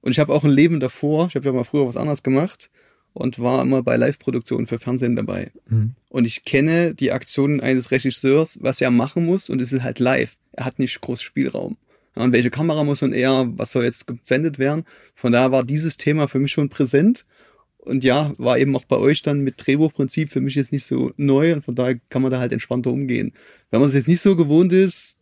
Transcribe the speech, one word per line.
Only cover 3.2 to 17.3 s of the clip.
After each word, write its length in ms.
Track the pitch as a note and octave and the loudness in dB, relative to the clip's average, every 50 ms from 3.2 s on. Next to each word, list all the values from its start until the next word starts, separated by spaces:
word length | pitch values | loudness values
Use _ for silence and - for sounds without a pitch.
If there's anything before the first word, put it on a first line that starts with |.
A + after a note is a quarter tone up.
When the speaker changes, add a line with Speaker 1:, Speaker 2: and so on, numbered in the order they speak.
| - B2 A#2+ - | -6 -6 -6 -4
Speaker 1:
war 220 | A#2 B2 B2+ C3 | -2 0 0 0
immer 200 | B2+ B2+ C3 C3 | 2 2 0 0
bei 140 | A#2+ B2 B2 | 0 0 0
Live-Produktionen 720 | A#2+ A#2+ B2+ C#3+ _ - - B2+ B2+ A2+ - C3 A#2 A#2+ A#2 | 2 2 0 -2 _ -6 -4 -4 -4 -4 -4 -4 -4 -4 -4
für 100 | A#2 A2 | -6 -8
Fernsehen 360 | - B2 B2 B2+ B2+ A#2+ A#2+ | -4 -4 -4 -2 -2 -2 -2
dabei. 360 | A#2 A2 G#2 G2 F#2+ - - _ - _ _ | -4 -4 -6 -6 -8 -8 -10 _ -20 _ _
Speaker 2:
Mhm. 280 | A2+ A2+ G#2+ A2+ B2+ _ _ _ | -2 0 0 -2 -4 _ _ _
Speaker 1:
Und 160 | - C3+ A#2+ | -2 -2 -2
ich 180 | A2+ - - _ | 0 -2 -6 _
kenne 500 | - - C3+ C#3 D#3+ E3 E3+ E3+ E3 - | 0 2 2 2 4 2 2 2 0 -2
die 180 | - C3+ - | -2 -2 -2
Aktionen 480 | - B2+ - - - - C3+ C#3+ D3 C#3+ | -2 -4 -6 -6 -2 0 0 0 0 0
eines 300 | - B2+ C3 C3 A#2+ - | 0 0 0 0 0 0
Regisseurs, 680 | C3 C3+ - C3+ B2+ - - C3+ C3+ D3+ D#3+ - - - | -2 -2 -2 -2 -4 -2 0 2 2 2 2 0 -4 -6
was 200 | - - B2+ - | -4 -4 -2 0
er 100 | - C3 | 0 2
machen 340 | B2 A#2+ A#2+ C#3+ - F3 E3+ | 2 2 2 0 -2 -2 0
muss, 240 | E3 F3+ G3 - - | 0 0 -2 -2 -4
und 120 | - C3 | -4 -4
es 120 | B2 A#2+ C3+ | -4 -2 -2
ist 100 | C3 B2 | -4 -4
halt 160 | C3 - - | -4 -4 -2
live. 360 | B2 B2 C3+ C3 B2 A#2 - _ _ _ | 0 0 2 0 -2 -4 -6 _ _ _
Er 140 | - - A#2+ | -12 -8 -8
hat 140 | B2+ - - | -8 -4 -4
nicht 200 | B2+ A#2+ - - | -4 -4 -4 -10
groß 200 | - - B2 A#2 | -8 -10 -10 -10
Spielraum. 560 | - - _ C#3+ C3+ C3 - - - F#2 - _ _ _ _ _ _ _ _ | -10 -8 _ -4 -4 -4 -4 -6 -8 -8 -10 _ _ _ _ _ _ _ _
Ja, 80 | - A2+ | -2 0
und 100 | B2+ B2 | 2 4
welche 160 | A#2 A#2+ A#2+ | 4 2 2
Kamera 320 | - C3+ D3+ E3+ D#3 D#3 D3 | -2 -2 -2 0 0 0 0
muss 200 | D3 C#3+ - D3 | 0 0 0 -2
und 100 | C3 - | -2 0
er, 340 | - B2 C3 C3+ C3+ C3 A#2+ - - | 0 0 2 2 2 0 -2 -4 -6
was 140 | A2 - | -8 -4
soll 120 | - B2+ A#2+ | -2 0 0
jetzt 240 | B2 A#2 - - - | 0 -2 -6 -10 -12
gesendet 520 | B2 A#2 _ - C3 C3+ D#3 E3 C#3+ C3+ | -12 -14 _ -2 0 0 0 -2 -2 -2
werden? 260 | C3 C#3 D3 D#3+ E3 _ - _ _ _ _ | -2 -2 -2 -4 -6 _ -18 _ _ _ _
Von 160 | _ - B2 | _ 0 2
daher 200 | A#2 A#2+ C3 C3 | 4 4 4 4
war 120 | B2+ C3 B2+ | 2 0 0
dieses 340 | A#2+ C#3 D3+ D#3+ E3 - - | 0 -2 -2 -2 -4 -6 -2
Thema 300 | - D3+ D3 D#3 D3 C#3 | -2 0 0 0 0 0
für 120 | - C3+ | 0 -2
mich 120 | C#3 C#3+ | -2 0
schon 180 | - - D3 C#3 | 0 -2 -2 -2
präsent. 560 | - - C#3+ B2 - C#3 E3 G#3+ B3 - - _ | 0 -2 -2 2 4 4 4 4 2 2 -4 _